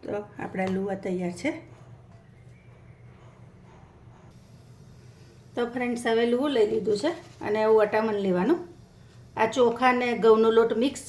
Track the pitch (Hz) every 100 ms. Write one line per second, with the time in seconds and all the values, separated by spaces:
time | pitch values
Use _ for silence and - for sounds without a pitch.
0 | - 202 208 - - 185 185 190 196 190
1 | 202 180 180 175 285 359 - - - -
2 | - - - - - - - - - -
3 | - - - - - - - - - -
4 | - - - - - - - - - -
5 | - - - - - - 240 247 247 233
6 | 233 226 233 240 294 262 214 220 196 208
7 | 311 339 - - 214 214 214 220 208 214
8 | 226 208 196 180 202 349 - - - -
9 | - - - - 220 269 240 233 254 247
10 | 247 220 220 220 220 226 226 220 269 -